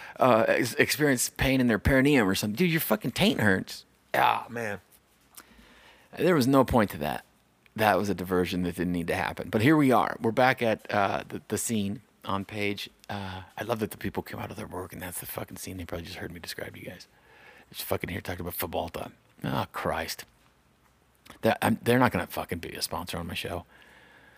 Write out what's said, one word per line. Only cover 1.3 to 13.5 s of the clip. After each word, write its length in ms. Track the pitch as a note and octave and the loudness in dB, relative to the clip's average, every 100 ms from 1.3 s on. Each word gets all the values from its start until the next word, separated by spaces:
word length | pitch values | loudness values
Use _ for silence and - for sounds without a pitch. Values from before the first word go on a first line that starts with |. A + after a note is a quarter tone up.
| - C3+ C3 | 0 2 4
in 60 | B2 | 4
their 120 | G#2 | 2
perineum 480 | - C3 C#3 C#3 F#2+ | 4 4 6 6 4
or 80 | |
something." 220 | F#2+ G#2+ A2+ | 2 -2 0
Dude, 140 | F3+ | 2
your 100 | D#3+ | 2
fucking 320 | - G#3+ - | 0 0 0
taint 280 | - G3+ - | 2 2 4
hurts. 440 | G#2+ F#2 - - - _ _ | 4 4 0 -12 -18 _ _
Ah, 320 | C3 B2+ A2+ - | 2 4 2 -4
man. 320 | A#2 A2 G2+ - - _ _ _ - - - - - - - _ - | -8 -6 -8 -12 -20 _ _ _ -20 -20 -20 -20 -20 -20 -20 _ -2
There 160 | E3 | 2
was 120 | D#3+ B2 | 4 6
no 180 | C#3 | 4
point 260 | B2 B2+ G2 | 6 4 2
to 80 | E2 | -2
that. 260 | C#2+ A1+ - _ _ _ _ G#2+ | -4 -4 -8 _ _ _ _ 0
That 220 | G#2+ F#2 | 4 4
was 100 | G2+ | 2
a 60 | |
diversion 480 | F#2 F2+ F2+ F2 F2+ | -2 0 0 2 0
that 140 | F2 F2 | -2 -2
didn't 160 | F2 | -2
need 160 | F2 E2 | -2 -2
to 60 | |
happen. 340 | - B1 - - | -2 -2 -6 -2
But 120 | A2 | 2
here 140 | C3 D#3 | 4 6
we 160 | C3+ | 6
are. 240 | A2 - - | 4 2 -2
We're 120 | A#2 | -2
back 300 | G#2+ B2+ B2+ | 4 4 4
at, 280 | A2+ G#2 - | 0 0 0
uh, 300 | G#2 G2+ D#2 - | 0 2 0 -6
the, 140 | G#2 - | -12 -6
the 100 | G#2 | -4
scene 420 | - A2 G2 G#2+ - _ | -2 -2 -2 -6 -12 _
on 200 | - G2 | -4 -4
page, 460 | F#2+ G#2+ G#2 G2+ - _ - | -4 -4 -4 -4 -10 _ -10
uh, 340 | G2+ F#2+ F#2 F#2 | -8 -8 -10 -14